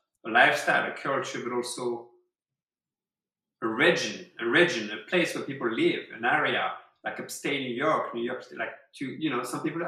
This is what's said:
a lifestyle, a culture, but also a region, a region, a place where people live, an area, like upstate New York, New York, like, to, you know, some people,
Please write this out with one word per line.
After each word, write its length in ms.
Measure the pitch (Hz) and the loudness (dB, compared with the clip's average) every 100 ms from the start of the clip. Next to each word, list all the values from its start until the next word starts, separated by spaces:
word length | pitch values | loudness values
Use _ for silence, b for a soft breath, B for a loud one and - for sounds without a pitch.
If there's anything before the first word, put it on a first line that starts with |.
| _ _ 117 | _ _ 2
a 20 | |
lifestyle, 600 | 113 143 - - 143 - | 6 6 6 2 2 0
a 40 | - | -4
culture, 460 | 147 135 123 127 | -2 -2 -2 -6
but 100 | 120 | -4
also 580 | 120 120 - 120 117 - _ _ _ _ _ _ _ _ _ _ _ _ _ _ - | -2 -4 -4 -4 -4 -8 _ _ _ _ _ _ _ _ _ _ _ _ _ _ -6
a 60 | 117 | -2
region, 640 | 110 160 170 - 95 - - | 4 4 4 0 -6 -12 -4
a 60 | 117 | 2
region, 420 | 147 175 120 104 | 6 4 2 -4
a 60 | 107 - | -8 -2
place 240 | 180 160 139 | 0 0 -2
where 80 | |
people 280 | 131 135 113 | -6 -4 -2
live, 300 | 117 165 - - | 2 2 2 -6
an 120 | - 117 | -4 2
area, 480 | - - 113 95 - - _ | 2 2 0 -2 -4 -14 _
like 160 | - - | -8 -8
upstate 420 | - - 147 143 | -8 -6 -2 -2
New 120 | 127 117 | -2 0
York, 380 | 156 151 - | 2 2 0
New 100 | 117 | -4
York, 200 | 120 - - - | -4 -4 -8 -8
like, 140 | 110 - _ - | -8 -8 _ -10
to, 100 | 135 | -8
you 240 | 131 156 | -4 -2
know, 140 | 123 | -2
some 180 | 120 143 | -2 -4
people, 180 | 160 160 | -2 -2